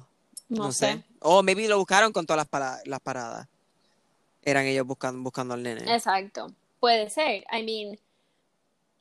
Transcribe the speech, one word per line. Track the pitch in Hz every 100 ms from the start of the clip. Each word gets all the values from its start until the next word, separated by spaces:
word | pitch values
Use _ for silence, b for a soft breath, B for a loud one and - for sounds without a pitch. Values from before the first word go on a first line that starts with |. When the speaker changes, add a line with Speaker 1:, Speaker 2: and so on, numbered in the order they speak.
| 131 _ _ - -
Speaker 1:
No | 226
Speaker 2:
no | 202
Speaker 1:
sé. | 123 208
Speaker 2:
sé. | 220 - _
O | 151 190
maybe | 190 190 220
lo | 202
buscaron | 185 190 220
con | 196 160
todas | 156
las | 151
para-, | 147 131 123 135
las | 135
paradas. | 143 127 117 113 - _ _ _ _ _ _ _ _ _
Eran | 143 139 135
ellos | 135 127
buscan-, | 135 131 127
buscando | 127 131 123
al | 123
nene. | 123 113 120
Speaker 1:
Exacto. | 233 - 190 196 - 247 - _ _
Puede | 240 226 214
ser. | 311 302 202 -
I | 226
mean, | 220 220 208 208 _ _ _ _ _ _ _ _ _ _